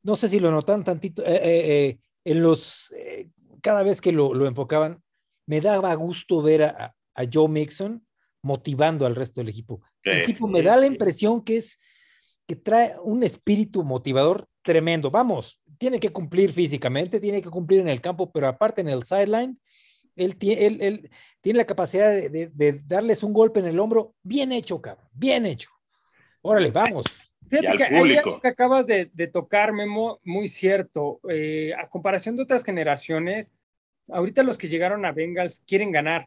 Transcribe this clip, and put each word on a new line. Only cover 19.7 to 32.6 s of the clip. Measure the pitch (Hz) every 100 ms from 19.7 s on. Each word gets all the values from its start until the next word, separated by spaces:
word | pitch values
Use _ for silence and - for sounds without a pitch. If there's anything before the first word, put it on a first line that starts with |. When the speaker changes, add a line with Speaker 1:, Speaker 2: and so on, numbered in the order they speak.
| _ _ _ _ -
Speaker 1:
él | 185 190
tie-, | 202 214
él, | 208 214
él | 202 214 - - _ _
tiene | 190 226
la | 208
capacidad | 190 170 190 214
de, | 202 147
de, | 156 165
de | 143 147 143 -
darles | 180 226 208
un | 208
golpe | 208 226 220
en | 180
el | 165
hombro. | 214 226 - _
Bien | 185 269 262
hecho, | 247 - 175
cabrón, | 110 95 _
bien | 127 254 247 214
hecho. | 123 - _ _ _ _ _ _ _
Órale, | 185 214 156
vamos. | 113 226 165 - - _ _ -
Speaker 3:
Fíjate | 285 185
Speaker 2:
Y |
al | -
Speaker 3:
que |
hay | 269 320
Speaker 2:
público. | - 294 -
Speaker 3:
algo | -
que | 254
acabas | 247 247 262 226
de, | 202 175
de | 165 170
tocar, | 180 - 208 214
Memo, | 208 208 208 226 -
muy | 175 185 208
cierto. | - 180 196 - 156 143 - 185
Eh, | 160 151 156 156 -
a | -
comparación | 175 190 190 220 240
de |
otras | 262 254